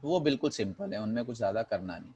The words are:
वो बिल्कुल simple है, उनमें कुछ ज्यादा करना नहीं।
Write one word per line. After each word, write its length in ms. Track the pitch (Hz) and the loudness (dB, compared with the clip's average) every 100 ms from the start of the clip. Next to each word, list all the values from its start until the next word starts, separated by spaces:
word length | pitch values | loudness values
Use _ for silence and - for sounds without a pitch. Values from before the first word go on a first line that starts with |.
वो 160 | 139 175 | 2 4
बिल्कुल 300 | 151 139 151 | 4 4 2
simple 440 | - 104 90 98 | 0 -2 -2 -6
है, 60 | 95 | -4
उनमें 220 | 107 117 120 | -2 -2 -2
कुछ 120 | 117 | 0
ज्यादा 240 | 101 101 | 0 2
करना 340 | 113 101 92 85 | 0 -2 -4 -10
नहीं। 160 | - | -12